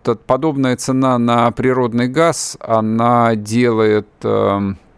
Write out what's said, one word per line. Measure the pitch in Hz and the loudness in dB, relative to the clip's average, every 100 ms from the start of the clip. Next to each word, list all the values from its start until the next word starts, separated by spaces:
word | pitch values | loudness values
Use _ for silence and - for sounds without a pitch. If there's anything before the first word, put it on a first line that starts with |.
эта | - | -4
подобная | 110 - 131 160 139 131 120 | -4 -2 0 0 0 -2 -2
цена | - 131 131 123 | -2 0 0 2
на | 120 120 120 | 2 2 0
природный | 113 131 127 123 117 123 | 0 0 0 0 -2 -2
газ, | 135 165 147 - - | 0 0 0 -8 -10
она | - 113 110 113 120 120 117 | -2 0 0 0 2 2 2
делает, | 110 104 117 120 110 107 107 104 _ | 0 -2 0 2 2 2 2 -2 _
эм, | 110 104 104 98 98 101 _ | -4 0 0 0 -4 -6 _